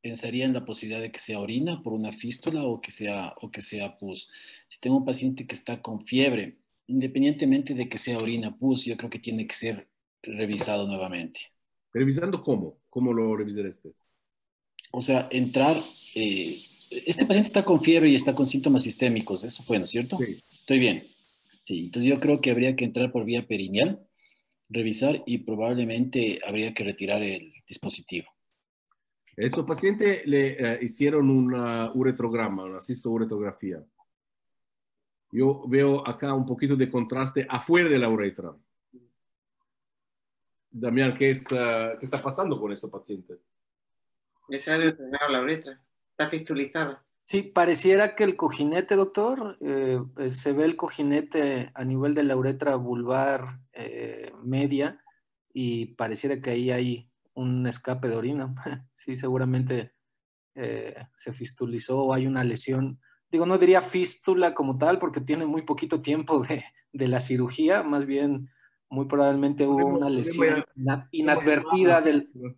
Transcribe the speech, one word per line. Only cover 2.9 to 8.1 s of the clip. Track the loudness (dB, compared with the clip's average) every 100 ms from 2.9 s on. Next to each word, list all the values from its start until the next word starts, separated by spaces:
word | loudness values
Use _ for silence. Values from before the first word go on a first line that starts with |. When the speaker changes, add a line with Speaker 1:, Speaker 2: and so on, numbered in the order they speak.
Speaker 1:
sea, | -10 -8 -6 -8 -12
o | -16
que | -14
sea | -10 -8 -10 -10
pus. | -14 -12 -16 -20 -20 -20 _
Si | -8
tengo | 0 0
un | 0
paciente | -2 -2 -4 -10
que | -12
está | -10 -10
con | -8 -12 -2
fiebre, | 2 2 2 -6 -12 _ _ -4
independientemente | -2 -2 2 2 2 2 2 0
de | -4 -4
que | -6
sea | -4